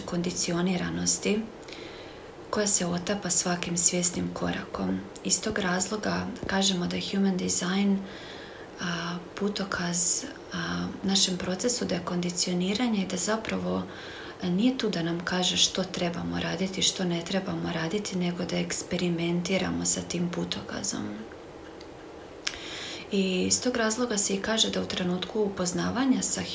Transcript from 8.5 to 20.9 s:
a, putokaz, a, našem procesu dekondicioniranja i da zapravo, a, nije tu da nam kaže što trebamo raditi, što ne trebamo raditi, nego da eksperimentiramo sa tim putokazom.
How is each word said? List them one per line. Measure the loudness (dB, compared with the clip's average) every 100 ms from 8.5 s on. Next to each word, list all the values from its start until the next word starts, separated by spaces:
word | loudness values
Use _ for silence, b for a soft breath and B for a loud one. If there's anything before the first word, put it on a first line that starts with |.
| B B -8
a, | -6 -4 -4 -6 -8
putokaz, | -2 -2 0 -2 -2 0 4 4 2 -2 -10 -8
a, | -6 -2 -2 -4 -2
našem | 2 4 4 2
procesu | -2 0 2 2
dekondicioniranja | 0 -2 -2 -2 0 0 2 2 2 2 2 2
i | 0
da | 0
zapravo, | 0 0 0 -2 0 -2 -2 B B B B B
a, | 0
nije | 4 4 4
tu | 0
da | 0
nam | 0 -2
kaže | 0 2 2 4
što | 4 2
trebamo | -2 0 -2 -2 -2 -2
raditi, | -2 0 -2 0
što | 0 2
ne | 0 0
trebamo | 0 -2 -2 -2 -2
raditi, | -2 0 -2 -2 0
nego | 0 0
da | -2 0
eksperimentiramo | 0 -2 -2 0 2 2 2 2 2 0 0 0
sa | 2 0
tim | 0 -2 -2
putokazom. | -2 -2 -4 -6 -4 -2